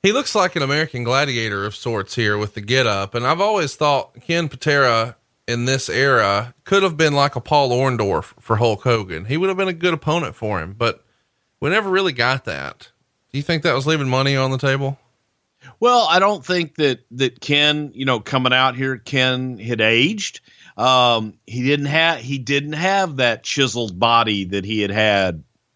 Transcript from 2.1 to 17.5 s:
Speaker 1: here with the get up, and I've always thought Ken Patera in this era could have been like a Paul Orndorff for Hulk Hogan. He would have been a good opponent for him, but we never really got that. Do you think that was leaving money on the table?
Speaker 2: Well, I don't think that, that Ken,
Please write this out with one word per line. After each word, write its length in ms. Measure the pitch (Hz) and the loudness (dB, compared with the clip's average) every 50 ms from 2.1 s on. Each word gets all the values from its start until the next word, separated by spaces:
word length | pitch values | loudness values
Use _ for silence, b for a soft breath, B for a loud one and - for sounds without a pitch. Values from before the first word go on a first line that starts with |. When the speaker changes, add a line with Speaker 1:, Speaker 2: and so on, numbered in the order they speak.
| - | -4
Speaker 1:
here 200 | 120 113 104 104 | -2 0 0 0
with 180 | 104 107 104 _ | -2 -4 -6 _
the 60 | 113 | -12
get 280 | 101 101 123 131 127 113 | -4 -2 0 2 2 2
up, 260 | 101 98 98 98 - | 0 0 -2 -4 -4
and 100 | 117 120 | -2 0
I've 160 | 131 160 170 | 0 0 0
always 360 | 196 214 214 196 160 135 - | 0 0 0 0 -2 -4 -2
thought 440 | - 156 147 143 131 - - _ 120 | 0 0 2 2 0 -2 -6 _ -16
Ken 260 | _ - 165 170 165 143 | _ -2 -2 -2 -2 -4
Patera 640 | - 127 - 156 143 143 135 123 113 113 113 120 120 _ _ _ _ _ _ - | -8 -4 -2 0 2 4 4 4 4 2 0 -2 -8 _ _ _ _ _ _ -6
in 160 | 120 120 120 | -4 -2 0
this 220 | 127 135 131 - - | 0 -2 -2 -2 -4
era 640 | 80 120 135 139 131 117 104 98 101 101 113 120 - _ _ | 0 0 2 4 4 4 4 2 2 0 -2 -6 -14 _ _
could 180 | - 196 196 | 0 2 2
have 140 | 190 185 160 | 2 0 0
been 160 | 147 160 151 | 0 0 2
like 240 | 143 143 139 143 - | 4 2 0 0 0
a 40 | 127 | -6
Paul 300 | - - 151 147 139 127 | -4 0 2 2 2 2
Orndorff 640 | 123 127 135 131 123 113 107 98 92 80 - - - _ | 2 2 2 0 0 0 0 0 0 -2 -4 -8 -20 _
for 160 | _ - 113 | _ -2 0
Hulk 260 | 104 120 117 107 101 | 2 2 2 2 0
Hogan. 440 | - 127 117 113 101 92 80 80 92 | 0 0 0 0 -2 -6 -8 -10 -6
He 100 | 110 139 | -6 -4
would 120 | 160 185 196 | -2 -2 -2
have 80 | 190 | -2
been 120 | 185 196 190 | -2 -2 -4
a 40 | |
good 220 | 180 160 175 180 170 | -4 -2 -2 -2 -2
opponent 400 | 151 - 156 156 175 151 101 - | -2 -2 -2 -2 -2 -2 -6 -8
for 260 | - 113 107 104 87 | -8 -6 -4 -4 -4
him, 140 | 80 90 101 | -6 -8 -4
but 280 | 110 120 117 - _ _ _ _ _ _ _ _ _ _ _ _ _ | -2 -2 -2 -2 _ _ _ _ _ _ _ _ _ _ _ _ _
we 100 | 135 147 | -4 0
never 180 | 180 220 208 190 | 0 0 0 2
really 220 | 185 190 196 180 | 0 0 0 0
got 320 | 151 120 117 127 131 139 _ | 0 0 0 0 0 -2 _
that. 440 | - 80 69 69 69 - _ - - _ _ _ _ _ _ _ _ | -8 -8 -8 -8 -12 -12 _ -20 -20 _ _ _ _ _ _ _ _
Do 80 | - 139 | -8 -6
you 40 | 139 | -2
think 180 | - 170 156 | -2 -4 0
that 120 | 147 170 131 | 0 0 0
was 120 | 135 135 | 0 0
leaving 220 | 151 160 151 139 131 | 0 -2 0 0 0
money 260 | 127 131 135 139 139 | 0 0 2 0 0
on 160 | 135 135 131 | 0 0 -2
the 80 | 135 127 | -2 -2
table? 400 | 143 139 135 139 139 135 139 _ _ _ _ _ _ _ _ _ _ _ _ B B 135 B B | 0 -2 0 0 -2 -6 -6 _ _ _ _ _ _ _ _ _ _ _ _ B B -20 B B
Speaker 2:
Well, 280 | 226 240 247 247 170 156 | 2 4 4 4 4 4
I 80 | 165 185 | 4 4
don't 260 | 196 202 208 165 127 | 4 2 0 -2 -2
think 320 | - 180 180 170 147 _ | -2 -2 -2 -2 -4 _
that, 280 | - 151 139 127 - _ _ | 0 0 0 0 -2 _ _
that 280 | 123 123 135 123 - _ | -4 -2 -2 -2 -2 _
Ken, 520 | - - | -2 0